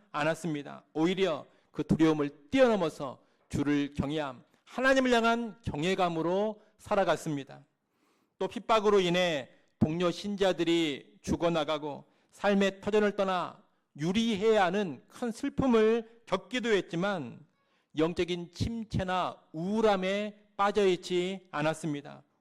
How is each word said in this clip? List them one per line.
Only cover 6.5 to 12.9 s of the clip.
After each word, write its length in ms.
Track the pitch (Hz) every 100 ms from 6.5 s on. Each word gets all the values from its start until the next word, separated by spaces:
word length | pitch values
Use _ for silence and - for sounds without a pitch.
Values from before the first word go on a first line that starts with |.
| 208 _ _
살아갔습니다. 840 | - 202 180 151 165 143 135 139 - _ _ _ _ _ _ -
또 80 | 185
핍박으로 520 | 240 196 220 208 202
인해 480 | 180 175 180 147 120 - _ -
동료 320 | 160 170 180
신자들이 1120 | 170 202 202 196 180 170 170 160 131 - _
죽어나가고 840 | - 156 170 165 151 156 147 135 - _ _
삶의 500 | - 202 196 196 196
터전을 340 | 208